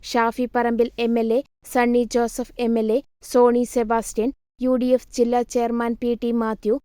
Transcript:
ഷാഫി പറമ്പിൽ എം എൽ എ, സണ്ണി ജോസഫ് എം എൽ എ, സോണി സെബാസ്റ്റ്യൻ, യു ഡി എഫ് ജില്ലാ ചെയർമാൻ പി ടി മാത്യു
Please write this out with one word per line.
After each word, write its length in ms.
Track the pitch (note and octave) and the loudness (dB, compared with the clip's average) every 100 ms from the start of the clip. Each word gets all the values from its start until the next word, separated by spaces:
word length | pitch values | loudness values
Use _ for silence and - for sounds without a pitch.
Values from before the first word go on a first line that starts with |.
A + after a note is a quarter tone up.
ഷാഫി 400 | - A#3+ A#3 A#3 B3 | -4 0 0 -2 -4
പറമ്പിൽ 360 | B3 A#3 A#3 A#3 - | 0 0 2 0 0
എം 160 | A#3 A#3 | -2 0
എൽ 120 | A3+ | 0
എ, 80 | A3+ C#4 _ - | -2 -2 _ -4
സണ്ണി 340 | C4 A#3+ A#3+ A#3 | 0 2 2 2
ജോസഫ് 440 | A#3+ A#3 - A#3+ - | 0 -2 -4 -10 -4
എം 160 | A#3+ A3+ | -2 0
എൽ 120 | A3 | 0
എ, 80 | A3+ - _ | -2 -2 _
സോണി 400 | - B3+ B3 A#3+ | -2 4 4 4
സെബാസ്റ്റ്യൻ, 680 | A#3+ - A3 A3+ G#3+ - A3+ - _ _ | 0 -2 0 -2 -2 -2 -4 -4 _ _
യു 140 | B3+ B3+ | 0 0
ഡി 120 | B3+ B3+ | 2 0
എഫ് 140 | - | 0
ജില്ലാ 260 | - A#3+ B3 A#3+ | -2 0 0 -2
ചെയർമാൻ 380 | A#3+ A#3 A#3 A#3 | -2 -2 -2 -4
പി 180 | A#3 A#3+ | -4 -2
ടി 160 | A#3 A#3+ | -2 -2
മാത്യു 440 | A#3 A3 A3 G#3+ B3+ | -2 -2 -4 -2 -2